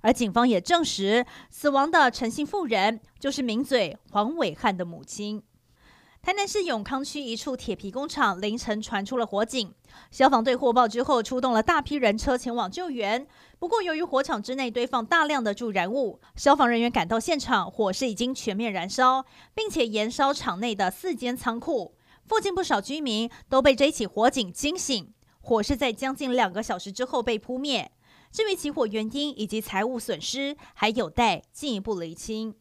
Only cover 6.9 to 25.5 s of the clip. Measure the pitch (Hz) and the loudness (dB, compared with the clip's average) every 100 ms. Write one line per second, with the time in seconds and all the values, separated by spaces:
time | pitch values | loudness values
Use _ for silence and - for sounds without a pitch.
6.9 | 269 277 294 262 226 - 254 - 185 196 | -6 -6 -8 -8 -6 -6 -6 -6 -8 -8
7.9 | 226 294 - 233 180 208 226 - 214 214 | -8 -8 0 0 0 -4 -4 -4 -6 -4
8.9 | 208 196 254 220 202 220 254 190 - _ | -6 -4 -2 -2 0 -2 -2 -6 -10 _
9.9 | - - - 269 247 226 247 262 240 233 | -20 -20 4 6 6 2 2 4 6 4
10.9 | 233 269 254 220 254 254 226 220 320 269 | 2 2 2 2 0 2 2 4 2 0
11.9 | 294 233 220 - 254 254 240 190 208 359 | 2 2 2 0 0 0 -4 -4 -4 -6
12.9 | 247 202 233 294 - - _ 349 453 359 | -4 -2 -2 -4 -20 -20 _ -2 0 0
13.9 | 311 339 262 269 220 208 262 254 233 240 | -2 0 0 0 -4 -4 -4 -4 -2 0
14.9 | 254 226 339 302 285 220 202 233 190 180 | -2 2 2 4 2 0 -2 -2 0 0
15.9 | 254 233 - _ - 277 277 247 233 240 | 0 -2 -4 _ 2 6 6 6 4 2
16.9 | 240 170 226 285 302 240 233 175 - 208 | 0 0 0 0 -2 2 0 0 0 0
17.9 | 185 254 196 247 262 - 196 233 190 175 | 2 -2 -2 -4 -4 -4 -2 -2 -4 -4
18.9 | 220 254 262 262 - - - 440 330 233 | 4 4 4 -2 -18 -12 -6 -4 0 0
19.9 | 214 214 247 277 285 - 180 240 208 185 | 2 -2 2 2 2 -4 -4 -4 0 -2
20.9 | - 370 254 247 254 262 233 285 277 175 | -2 -6 -4 -4 -2 -4 -4 -2 -4 -4
21.9 | _ _ _ _ 440 - 359 359 226 - | _ _ _ _ 0 0 -2 0 0 0
22.9 | 302 285 214 233 - - 262 277 254 285 | -6 -2 -2 -4 -8 0 4 4 4 2
23.9 | - 208 - 233 269 190 - 285 359 - | 2 -4 4 4 4 -4 -4 -4 -4 -2
24.9 | 240 151 _ _ _ - | -4 -4 _ _ _ -2